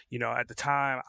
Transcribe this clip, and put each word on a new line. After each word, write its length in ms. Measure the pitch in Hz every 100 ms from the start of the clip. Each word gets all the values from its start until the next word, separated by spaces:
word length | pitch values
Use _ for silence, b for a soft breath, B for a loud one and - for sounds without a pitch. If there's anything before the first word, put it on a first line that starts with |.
| B
You 120 | 123
know, 100 | 117
at 160 | 120 117
the 80 |
time, 480 | 107 143 143 139 127